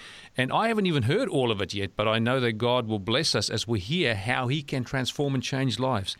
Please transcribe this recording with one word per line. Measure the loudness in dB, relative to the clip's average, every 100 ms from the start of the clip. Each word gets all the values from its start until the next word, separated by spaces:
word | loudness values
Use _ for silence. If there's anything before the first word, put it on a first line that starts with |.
| -16 -20 -8 -2
and | 0
I | 2 2
haven't | 2 2
even | 2
heard | 2 2 2
all | 2 2
of | 2
it | -2
yet, | -2 -4 0
but | 2
I | 2
know | 2 2
that | 2
God | 2 2 2 0
will | -2
bless | 0 0 2
us | 0 0
as | -2 -2
we | -2
hear | 0 0 0
how | 0 -2 0 0
He | -2
can | -2 -4
transform | -2 -4 -2 -2 0
and | -2
change | -2 -2 0 0
lives. | 0 0 -4